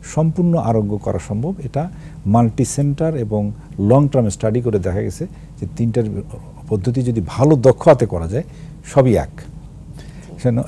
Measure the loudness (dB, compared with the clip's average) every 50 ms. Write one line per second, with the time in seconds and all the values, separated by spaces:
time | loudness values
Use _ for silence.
0 | -16 -4 -2 0 0 0 2 0 0 2 2 2 2 2 2 2 2 0 -4 -4
1 | -4 -4 -4 -4 -4 -4 -4 -4 -4 -4 -6 -6 -10 -6 -4 -4 -4 -4 -8 -14
2 | -16 -16 -18 -6 0 4 4 4 4 4 2 0 -2 0 0 0 0 0 0 0
3 | -2 -2 0 -2 -4 -2 -2 -2 -2 -2 -6 -10 -16 -14 -4 0 4 6 6 6
4 | 6 4 2 2 2 0 -2 -2 -2 0 0 0 0 0 0 0 0 0 -2 -2
5 | -4 -4 -6 -8 -10 -10 -10 -18 -20 -20 -12 -10 -10 -10 -4 -2 -2 0 0 0
6 | -2 -2 -4 -8 -8 -10 -14 -16 -16 -18 -18 -18 -6 -4 -4 -2 0 -2 -2 0
7 | -2 -2 -2 -2 -4 -4 0 2 6 6 6 6 6 4 4 6 6 6 6 6
8 | 4 0 0 -4 -4 -4 -4 -4 -6 -6 -14 -18 -18 -18 -18 -18 -18 0 2 4
9 | 6 6 4 2 2 -2 -10 -16 -18 -16 -16 -18 -18 -18 -18 -18 -18 -18 -18 -18
10 | -18 -18 -18 -18 -18 -18 -14 -2 -2 0 0 0 -4